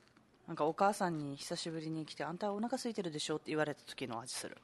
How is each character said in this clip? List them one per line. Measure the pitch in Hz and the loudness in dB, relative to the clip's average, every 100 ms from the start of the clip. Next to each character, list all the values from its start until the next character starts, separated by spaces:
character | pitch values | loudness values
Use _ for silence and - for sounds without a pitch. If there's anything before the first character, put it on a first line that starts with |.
| - - - - - | -20 -20 -20 -16 -6
な | |
ん | 160 | 2
か | 151 | 2
お | |
母 | 160 196 | 6 4
さ | 208 185 | 6 2
ん | 160 | 2
に | 143 139 | -2 -4
久 | - 170 | -4 -4
し | 170 | -2
ぶ | 160 | -4
り | 156 | -2
に | 160 | -4
来 | 151 | -4
て、 | - 147 | -4 -4
「あ | |
ん | 175 | 0
た | 208 | 0
お | 202 | 0
腹 | 226 | 0
空 | 254 240 | 0 0
い | |
て | 214 | -2
る | 175 | -2
で | 151 | -2
し | - | 0
ょ」 | 156 | -2
っ | |
て | - | 0
言 | 156 | 2
わ | |
れ | 147 | 2
た | 143 | 0
時 | - - 123 | -10 -6 -4
の | 117 | -2
味 | 127 | -4
す | - - | -6 -6
る。 | - | -10